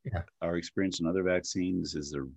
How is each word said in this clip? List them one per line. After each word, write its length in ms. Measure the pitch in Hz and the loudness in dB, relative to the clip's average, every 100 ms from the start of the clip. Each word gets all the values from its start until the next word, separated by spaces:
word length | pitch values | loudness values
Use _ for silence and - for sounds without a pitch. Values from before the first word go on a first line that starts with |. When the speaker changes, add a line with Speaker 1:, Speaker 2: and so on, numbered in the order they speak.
| - | -4
Speaker 1:
Yeah. 180 | 95 - - | -4 -6 -4
Speaker 2:
our 140 | 85 87 | -2 0
experience 440 | - - 95 90 | -2 0 0 2
in 60 | 82 | 2
other 180 | 92 | 2
vaccines, 720 | 92 90 - 92 90 90 80 | 4 2 2 0 0 0 0
is 160 | 76 71 | -4 -4
there 160 | 71 67 | -4 -6